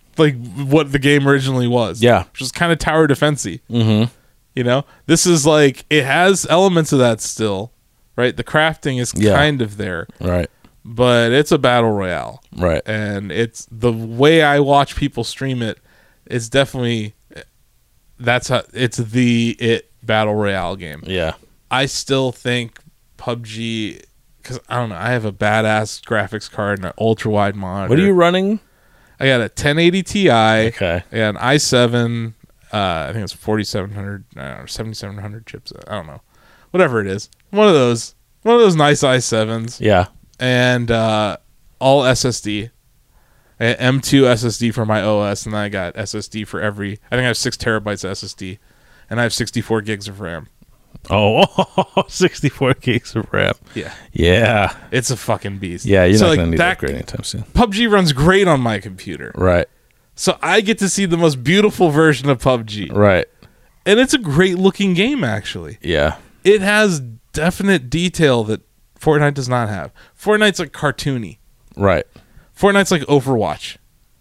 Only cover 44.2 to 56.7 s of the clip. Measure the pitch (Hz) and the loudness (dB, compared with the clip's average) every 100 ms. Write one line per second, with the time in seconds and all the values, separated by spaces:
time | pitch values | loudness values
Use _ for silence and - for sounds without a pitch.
44.2 | 127 113 120 - 120 113 107 107 101 107 | 4 2 0 -2 -4 -2 -2 -2 0 -2
45.2 | 104 101 110 107 104 98 87 92 104 107 | -2 -4 -6 -6 -6 -6 -8 -8 -10 -10
46.2 | - 107 104 92 104 101 101 104 _ 123 | -10 -10 -10 -6 -6 -6 -8 -10 _ -2
47.2 | 123 110 123 - 120 110 104 98 92 98 | -2 -2 -4 -4 -2 -2 -4 -6 -8 -10
48.2 | 98 - 95 98 _ _ _ _ _ 113 | -12 -12 -14 -14 _ _ _ _ _ -4
49.2 | 117 - 117 120 - 113 104 104 101 98 | -2 -2 -4 -6 -2 -2 -2 -8 -10 -12
50.2 | 92 82 - _ _ _ _ - - 101 | -12 -12 -14 _ _ _ _ -20 -4 0
51.2 | 104 120 190 - 185 - - - - - | 2 4 4 2 -2 -2 -2 -2 -4 0
52.2 | - - 143 - 131 135 - 104 - 117 | 0 0 -4 -2 -2 -2 -2 -4 -4 -8
53.2 | - 101 95 - - - 76 - - - | -4 -2 -2 -2 -8 -12 -12 -14 -12 0
54.2 | 85 95 117 110 92 - - 123 123 120 | 2 4 4 2 0 -4 -6 -4 -4 -6
55.2 | - 104 101 98 95 87 - 98 90 107 | -4 -6 -6 -10 -8 -8 2 4 6 6
56.2 | 180 156 82 82 175 | 6 4 2 2 0